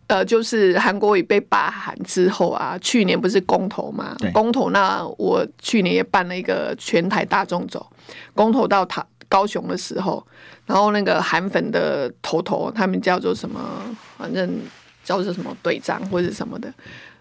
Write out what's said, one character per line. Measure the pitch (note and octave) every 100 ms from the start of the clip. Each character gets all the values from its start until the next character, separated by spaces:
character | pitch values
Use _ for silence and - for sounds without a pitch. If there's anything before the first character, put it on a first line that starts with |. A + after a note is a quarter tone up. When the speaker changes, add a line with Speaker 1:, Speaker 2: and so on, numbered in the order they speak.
| -
Speaker 1:
呃， | G3
就 | F#3+ A3+
是 | A3+ A3+ F#3+ F3
韩 | D#3+ G3
国 | G#3 G3+
瑜 |
被 | - G3+
罢 | G3 G3+ E3
韩 | - - -
之 | F#3 - F3+
后 | G#3 F3
啊， | - C3+ F3+
去 | - B3
年 | F#3 F3
不 | F#3
是 | G3+
公 | F#3 F#3+ F#3+
投 | - -
嘛， | - - -
Speaker 2:
对。 | G3
Speaker 1:
公 | F#3 A3
投， | B3+ G3
那 | F#3 F#3+ F#3+ E3+ -
我 | F#3+ F#3 F3 -
去 | - A3+
年 | F3+
也 | F3+
办 | F#3 G3+ F3
了 | F3+
一 |
个 | F#3 F#3+ - -
全 | - - F3
台 | G3+
大 | G3+ G3+
众 | F#3+ F#3 -
走， | - - _ - - -
公 | - A3
投 | B3+ F#3+
到 | G3 F3+
他-， | - - _ -
高 | G3 G#3
雄 | F#3 F3
的 | F3+
时 | - -
候， | F#3+ - - - - - -
然 | F#3
后 | G#3
那 | G#3
个 | F#3+ F3
韩 | F3+ E3 F#3+
粉 | F#3 E3+
的 | E3+ D#3 C#3+ B2 -
头 | - D#3+
头， | F3 - -
他 | A3 F#3+
们 | F#3
叫 | F#3 F3+
做 | F#3
什 | G3 -
么， | - - - G3+ A3+ - -
反 | E3
正 | F3 F3+ F3 - - - _
叫 | - F#3
做 | G3
什 | F3+
么 | C3 C3
队 | F3 -
长 | - - F#3+
或 | F3+
者 | F3
什 | - -
么 | -
的， | - - - - - -